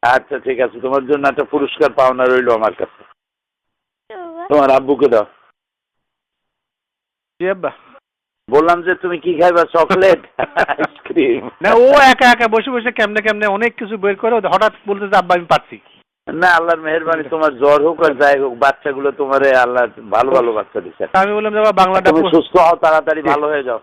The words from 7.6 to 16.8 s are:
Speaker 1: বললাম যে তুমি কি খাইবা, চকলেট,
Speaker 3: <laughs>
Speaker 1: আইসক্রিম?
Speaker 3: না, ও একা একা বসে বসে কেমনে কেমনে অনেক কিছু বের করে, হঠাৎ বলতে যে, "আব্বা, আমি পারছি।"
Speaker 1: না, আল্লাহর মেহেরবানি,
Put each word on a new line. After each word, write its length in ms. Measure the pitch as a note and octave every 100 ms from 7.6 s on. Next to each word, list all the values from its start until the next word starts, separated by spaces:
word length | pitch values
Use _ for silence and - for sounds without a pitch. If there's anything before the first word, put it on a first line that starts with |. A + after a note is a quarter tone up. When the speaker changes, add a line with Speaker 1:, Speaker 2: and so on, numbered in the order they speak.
| D3+ - _ - _ _ _ _ -
Speaker 1:
বললাম 300 | C3+ D#3+ F3
যে 140 | F3 F3+
তুমি 220 | F#3 F3
কি 160 | E3+
খাইবা, 300 | D#3+ F3+ E3+
চকলেট, 560 | E3 E3+ D#3+ F#3 F#3+ F3+ - -
Speaker 3:
<laughs> 320 | - - -
Speaker 1:
আইসক্রিম? 800 | C#3 D#3 - - E3+ C3+ A2+ A2 -
Speaker 3:
না, 120 | F#3
ও 80 | A3+
একা 500 | B3+ C#4+ C4+ B3+ B3
একা 160 | A#3 A#3
বসে 240 | A3 A3
বসে 200 | B3 A3+
কেমনে 300 | A#3+ G#3 G#3+
কেমনে 240 | G#3+ G#3 G#3+
অনেক 300 | G3 A#3 -
কিছু 220 | G#3 G#3+
বের 180 | G3 G3
করে, 200 | A3 A#3
হঠাৎ 380 | F#3 F#3 G#3+ - -
বলতে 200 | G3+ G3+
যে, 100 | G3
"আব্বা, 180 | F3+ F3+
আমি 100 | E3+
পারছি।" 340 | D#3 - A2 _ _ _ _ -
Speaker 1:
না, 140 | D#3+ F3+
আল্লাহর 320 | E3+ E3+
মেহেরবানি, 420 | E3